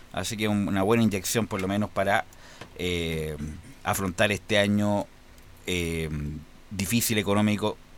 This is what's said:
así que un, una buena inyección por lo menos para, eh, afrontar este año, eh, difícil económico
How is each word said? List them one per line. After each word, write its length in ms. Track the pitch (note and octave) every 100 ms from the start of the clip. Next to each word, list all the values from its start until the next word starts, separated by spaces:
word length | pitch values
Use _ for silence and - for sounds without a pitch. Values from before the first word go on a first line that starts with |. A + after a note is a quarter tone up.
| -
así 240 | - F#2 G#2+
que 100 | G#2+
un, 200 | G#2 F#2
una 160 | G2
buena 200 | G2 A#2
inyección 440 | A2 G2 - A#2+ G#2
por 120 | G2+
lo 80 | F#2
menos 220 | G2+ G#2
para, 340 | - G2 G#2 - - - - - -
eh, 580 | F2+ F2 E2 D#2+ D#2 D2+ D2+ D2+ - -
afrontar 480 | - G2+ F#2+ F2 G#2+
este 280 | G2+ - G#2
año, 480 | G2+ G#2 G#2 G2+ - - - - - - -
eh, 420 | F2+ E2+ E2 D#2+ D2+ D2 D2+ - - -
difícil 460 | F#2+ F#2 A#2 - G#2+
económico 600 | G2 G2+ G#2 G#2 G#2+ - -